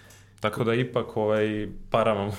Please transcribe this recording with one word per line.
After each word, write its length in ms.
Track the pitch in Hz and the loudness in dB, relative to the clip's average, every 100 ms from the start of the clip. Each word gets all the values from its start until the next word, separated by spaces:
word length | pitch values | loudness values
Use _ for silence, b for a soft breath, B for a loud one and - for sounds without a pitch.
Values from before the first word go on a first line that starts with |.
| B B B B | B B B B
Tako 240 | 107 - | -4 0
da 100 | 113 | 0
ipak, 440 | 117 127 123 - 113 | 0 0 -2 -4 -2
ovaj, 500 | 107 107 107 107 101 - - | 2 2 2 -2 -6 -10 0
parama 420 | 117 110 101 101 | 2 4 2 0